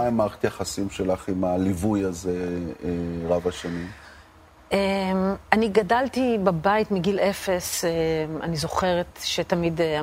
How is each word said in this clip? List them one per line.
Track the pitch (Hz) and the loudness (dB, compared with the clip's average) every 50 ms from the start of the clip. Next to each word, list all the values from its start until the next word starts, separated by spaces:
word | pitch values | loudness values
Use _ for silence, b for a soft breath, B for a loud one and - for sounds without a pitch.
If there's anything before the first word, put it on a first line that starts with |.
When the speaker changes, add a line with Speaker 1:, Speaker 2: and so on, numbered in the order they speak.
Speaker 1:
ומה | 120 120 | 2 2
מערכת | 117 113 107 101 - - - | 2 2 2 0 0 -2 -2
יחסים | 104 - - 95 - - 98 101 95 | -2 -2 -4 -6 -6 -4 -4 -4 -4
שלך | - - 95 92 92 92 - 101 | -4 -2 0 0 0 0 -2 -4
עם | 95 92 95 | -2 0 2
הליווי | 90 90 92 92 95 95 82 95 107 104 101 98 | 2 2 2 2 2 0 2 2 2 2 2 0
הזה, | 92 87 82 92 92 87 90 90 87 87 87 87 80 - - - | 0 -4 -2 -2 -2 -2 -2 -2 -2 -4 -4 -4 -6 -8 -6 -4
אה, | 87 85 85 85 85 85 85 82 82 | -2 -2 -2 -2 -4 -4 -4 0 0
רב | 87 87 87 90 | 0 2 0 -2
השנים? | 87 - - 87 87 85 87 95 110 B B B B B B B B - - - - - - - | -4 -4 -6 -6 -6 -6 -6 -8 -12 B B B B B B B B -20 -20 -20 -20 -20 -6 -2
Speaker 2:
אמ, | - 196 196 196 196 196 190 185 190 190 190 190 196 - - - | 0 0 2 0 0 0 0 0 0 2 0 0 -2 -4 0 2
אני | 202 220 226 214 | 2 2 2 4
גדלתי | 185 214 202 175 233 247 277 240 - 247 262 247 233 208 185 | 4 2 4 4 2 2 2 0 0 0 2 2 2 2 2
בבית | 196 175 160 151 196 208 220 214 - | 2 2 2 2 2 2 2 2 2
מגיל | 202 185 165 202 196 180 | 0 0 2 0 2 2
אפס, | 180 196 196 - - 196 185 180 175 - - - - | 2 0 0 -2 -2 -2 -2 -2 -2 -4 -4 -2 -2
אמ, | 170 165 165 160 160 160 156 156 151 156 147 | 0 0 0 0 0 0 0 -2 -4 -6 -6
אני | - 170 165 | -4 -4 -4
זוכרת | 147 160 - - - - 185 175 175 180 - - - | -4 -4 -2 0 0 2 2 2 0 -2 -4 -10 -8
שתמיד, | - - - - 165 - 190 170 170 170 165 165 | -6 -4 -2 -2 0 0 2 2 2 0 2 2
אה, | 170 156 151 151 | 2 2 2 0